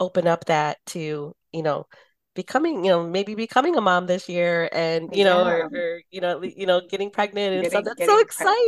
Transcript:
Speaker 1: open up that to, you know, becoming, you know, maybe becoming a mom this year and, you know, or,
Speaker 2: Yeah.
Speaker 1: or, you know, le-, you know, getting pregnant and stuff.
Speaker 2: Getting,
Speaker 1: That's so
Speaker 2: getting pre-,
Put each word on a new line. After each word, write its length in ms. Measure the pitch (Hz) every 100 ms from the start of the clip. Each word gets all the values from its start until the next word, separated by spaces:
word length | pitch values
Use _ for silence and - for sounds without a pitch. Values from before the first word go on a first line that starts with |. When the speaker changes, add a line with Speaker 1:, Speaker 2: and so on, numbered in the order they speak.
Speaker 1:
open 260 | 185 185 170
up 200 | 165 -
that 320 | 156 151 - -
to, 500 | 175 156 151 147 - _
you 100 | 165
know, 240 | 156 139 - - _ _ _
becoming, 500 | - 180 269 330 262
you 60 | 190
know, 160 | 170 170
maybe 280 | 185 202
becoming 420 | 214 226 254 311 320
a 40 |
mom 260 | 196 180 180
this 220 | 180 -
year 400 | 175 175 170 165
and, 380 | - 165 165 165
you 100 | 196
know, 200 | 196 180
or, 240 | 180 170 160
Speaker 2:
Yeah. 0 |
Speaker 1:
or, 280 | 175 170 170 -
you 100 | 185
know, 180 | 175 160
le-, 80 | 180
you 180 | - 190
know, 140 | 180 180
getting 220 | 196 202
pregnant 440 | 202 202 202 202
and 120 | 185 175
stuff. 160 | 196
Speaker 2:
Getting, 0 |
Speaker 1:
That's 200 | 214 -
so 140 | 175 415
Speaker 2:
getting 80 | 453 -
pre-, 120 | 403 440